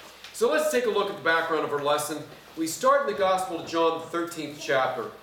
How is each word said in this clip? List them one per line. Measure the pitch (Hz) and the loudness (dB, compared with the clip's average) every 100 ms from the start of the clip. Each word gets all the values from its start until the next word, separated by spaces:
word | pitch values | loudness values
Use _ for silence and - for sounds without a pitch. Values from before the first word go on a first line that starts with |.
| - - - | -20 -20 -16
So | - 233 | 0 2
let's | 302 - | 2 2
take | 247 220 | 2 2
a | |
look | 196 196 | 0 0
at | 151 | -2
the | |
background | 151 165 160 156 | 0 2 2 0
of | 143 | 0
our | 143 | -2
lesson. | 139 151 147 151 151 - - - | 0 0 0 -6 -10 -16 -14 -6
We | 160 | -6
start | - 254 285 | 0 4 4
in | 226 | 2
the | 196 | 2
Gospel | 190 185 180 165 | 2 2 0 -6
of | - | -4
John, | 165 165 160 | 2 2 2
the | - | -4
thirteenth | 170 165 160 147 - | -4 -4 -6 -8 -6
chapter. | - 135 131 120 107 - | 0 2 2 -2 -6 -10